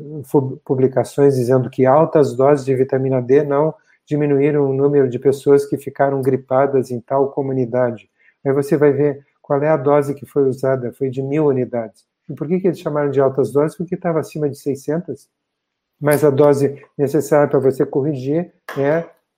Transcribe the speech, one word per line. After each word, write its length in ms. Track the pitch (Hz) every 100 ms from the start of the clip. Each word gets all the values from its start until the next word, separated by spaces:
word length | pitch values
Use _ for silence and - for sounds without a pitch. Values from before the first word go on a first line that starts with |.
| 147 151
fu-, 380 | 131 147 131 -
publicações 720 | - 131 131 131 117 - 143 127
dizendo 340 | 117 131 123
que 160 | - 131
altas 480 | 143 160 156 131
doses 320 | 120 135 147 127
de 80 | 127
vitamina 460 | 127 135 135 131
D 220 | 123 143
não 300 | 143 139 156 - _ _ _
diminuíram 640 | 147 147 139 143 147 139
o 40 |
número 360 | 135 143 143 131
de 100 | 123
pessoas 460 | 139 135 143 143 139
que 120 | 135
ficaram 440 | - - 139 139
gripadas 680 | 131 131 131 131 139 135 127
em 80 | 123
tal 320 | - 135 139
comunidade. 800 | - 135 131 120 123 123 107 _ _ _ _ 139
Aí 80 |
você 240 | 139 139 151
vai 140 | 147
ver 340 | 131 147 143 _ _
qual 200 | - 143
é 60 | 151
a 80 | 156
dose 360 | 139 143 139
que 120 | 139 123
foi 220 | 147 135
usada, 460 | 127 131 131 120
foi 160 | - 135
de 120 | 123
mil 240 | 135 147 147
unidades. 580 | 127 117 120 110 _ _ _ -
E 40 |
por 140 | 135 147
que 120 | 185
que 80 | 185
eles 120 | 156
chamaram 300 | 165 147 147
de 80 | 135
altas 320 | 135 135 117
doses? 260 | 143 156 -
Porque 200 | 175 180
tava 220 | 175 160
acima 300 | 143 160 147
de 80 | 120
seiscentas. 680 | 143 131 - 160 175 120 _ _ _ _ _ _ _ _
Mas 240 | 143 143
a 60 | 147
dose 520 | 131 147 139 139 135 - -
necessária 500 | 135 151 - 151 143
pra 120 | 143
você 260 | 131 131 139
corrigir 640 | 147 143 135 131 156 180 _ - 143
é 280 | 139 160 165 _ _